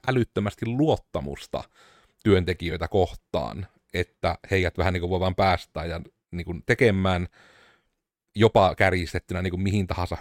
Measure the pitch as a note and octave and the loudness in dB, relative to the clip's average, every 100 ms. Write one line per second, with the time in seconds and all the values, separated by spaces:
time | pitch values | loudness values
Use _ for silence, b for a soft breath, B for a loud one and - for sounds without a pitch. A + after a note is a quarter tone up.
0 | - C3 A2+ - G#2 - A2+ B2 D#3 A#2 | -2 0 0 -2 -4 -4 -6 0 0 0
1 | - E2+ C#2 C#2+ - C2+ - b b b | -2 -8 -8 -10 -8 -10 -10 b b b
2 | b b A2 F#2+ F2 F2+ E2+ E2 E2+ G#2 | b b 4 4 4 -4 -6 -6 -2 0
3 | F2+ - _ F2 B1 G#1 F2+ _ _ F#2 | 0 -2 _ -6 -4 -8 -14 _ _ -6
4 | F2+ _ F2 E2 - F#2+ F2 - F2+ F2+ | -6 _ -4 -4 -2 0 0 0 -2 0
5 | F2 F#2 F#2 F#2 F#2+ F2+ - - E2 E2+ | -2 -2 -2 2 2 2 -4 -10 -8 -10
6 | - _ _ F2 E2+ F2 - A#2+ A#2+ G2 | -12 _ _ -12 -8 -10 -2 2 4 4
7 | F#2+ F2+ F2+ b b b b b b _ | 2 0 -2 b b b b b b _
8 | _ _ _ - A2 A2+ F#2 - F#2+ F2+ | _ _ _ 2 4 6 4 4 2 2
9 | E2+ - - F2+ F#2 F2 G2 G2+ F2+ F#2 | -4 -8 -6 -4 -4 -2 0 0 -2 -4
10 | F2 - | -4 0